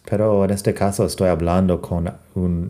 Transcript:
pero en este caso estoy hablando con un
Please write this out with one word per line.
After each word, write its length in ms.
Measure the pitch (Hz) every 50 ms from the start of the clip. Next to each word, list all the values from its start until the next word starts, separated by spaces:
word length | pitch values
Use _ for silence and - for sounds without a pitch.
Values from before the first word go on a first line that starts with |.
| - -
pero 380 | - 104 107 110 104 98 98
en 60 | 95
este 240 | 101 98 - 117 98
caso 300 | - 98 101 98 - 107
estoy 240 | 87 - - 98 92
hablando 520 | 87 82 85 85 87 92 95 92 87 82
con 320 | - - 92 85 85 90 - - - - -
un 340 | 92 90 90 87 85 87 92